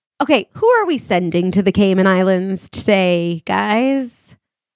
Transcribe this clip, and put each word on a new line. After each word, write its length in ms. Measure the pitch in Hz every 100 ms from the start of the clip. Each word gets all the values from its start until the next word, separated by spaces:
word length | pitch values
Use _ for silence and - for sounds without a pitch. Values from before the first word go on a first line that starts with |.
| _ -
Okay, 260 | 294 262 -
who 140 | - 440
are 180 | 466 359
we 120 | 269
sending 540 | - 180 175 175 185
to 100 | 180
the 100 | 196
Cayman 360 | 190 196 190 190
Islands 640 | 185 185 185 190 190 -
today, 720 | - - 196 180 175 170 170 -
guys? 880 | 190 208 220 262 277 240 - - - _ _ _